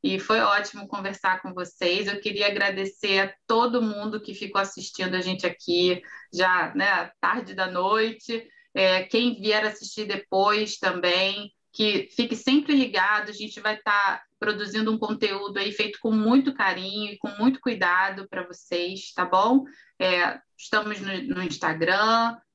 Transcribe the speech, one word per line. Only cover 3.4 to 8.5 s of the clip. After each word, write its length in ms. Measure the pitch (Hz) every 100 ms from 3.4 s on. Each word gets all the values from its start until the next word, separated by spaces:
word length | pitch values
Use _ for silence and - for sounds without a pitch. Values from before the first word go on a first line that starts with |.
| _
todo 340 | 226 240 247
mundo 400 | 226 208 214 214
que 120 | -
ficou 280 | 196 196 196
assistindo 540 | 196 - - - 185 185
a 60 |
gente 240 | 180 185 180
aqui, 560 | - - 175 180 175 - - -
já, 400 | 170 185 185 160 285
né, 360 | 196 180 175 _
tarde 340 | - 214 190
da 160 | 190 180
noite. 800 | 180 185 220 226 220 - 226 -